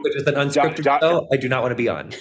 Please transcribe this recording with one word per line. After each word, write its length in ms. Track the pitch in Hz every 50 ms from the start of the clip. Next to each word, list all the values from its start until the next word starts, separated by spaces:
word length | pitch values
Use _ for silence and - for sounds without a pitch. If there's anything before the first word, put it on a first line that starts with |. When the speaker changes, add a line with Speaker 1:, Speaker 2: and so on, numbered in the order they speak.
Speaker 1:
which 140 | - 151 -
is 80 | - 151 -
an 60 | 143
Speaker 2:
Jo-, 280 | 143 143 143 143 -
Speaker 1:
unscripted 220 | 175 160 - - 151
Speaker 2:
Jo- 140 | 139 139 147
Speaker 1:
show 280 | 156 160 170 165 - -
I 60 | 139 135
do 100 | 127 123
not 140 | 131 131
wanna 140 | 117 127 120
be 120 | 127 - 110
on. 240 | 85 73 69 78 - -